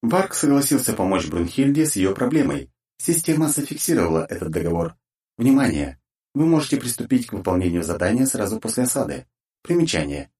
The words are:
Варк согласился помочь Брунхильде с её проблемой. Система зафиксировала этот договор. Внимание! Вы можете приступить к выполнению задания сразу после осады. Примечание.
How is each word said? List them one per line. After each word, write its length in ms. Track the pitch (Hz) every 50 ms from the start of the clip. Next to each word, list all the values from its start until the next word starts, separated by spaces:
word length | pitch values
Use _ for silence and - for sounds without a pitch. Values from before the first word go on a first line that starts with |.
| -
Варк 320 | 117 165 185 190 - -
согласился 600 | - - 147 139 143 - - 147 135 - - -
помочь 340 | - 95 92 95 95 - 78
Брунхильде 580 | - 85 85 82 - - 135 139 143 147 160
с 100 | 151 -
её 180 | 98 92 95 190
проблемой. 560 | - - 123 151 160 139 85 71 143 - - _ _ _ _ _ _
Система 500 | - - 170 165 - - 160 151 160 151
зафиксировала 760 | 147 - 139 - 151 - - - - 127 90 82 80 80 80 -
этот 220 | 87 87 90 82
договор. 460 | 80 87 80 85 82 85 85 82 - _ _ _ _ _ _ _ _ _
Внимание! 600 | 117 127 135 135 135 107 78 73 71 71 67 - _ _ _ _ _ _ _
Вы 120 | 139 156
можете 320 | 165 165 156 147 - - 127
приступить 480 | 123 123 117 - 117 117 135 123 120
к 80 | - -
выполнению 480 | 98 92 92 92 90 92 90 85 87 82
задания 420 | 80 87 85 87 90 107 123 131
сразу 320 | 135 - 107 107 98 107 110
после 260 | - 113 113 - 127
осады. 420 | 123 - 139 120 - 143 - - _ _ _ _ _ _ _ _
Примечание. 680 | - 175 175 165 - - 87 78 73 71 71 67 _ _ _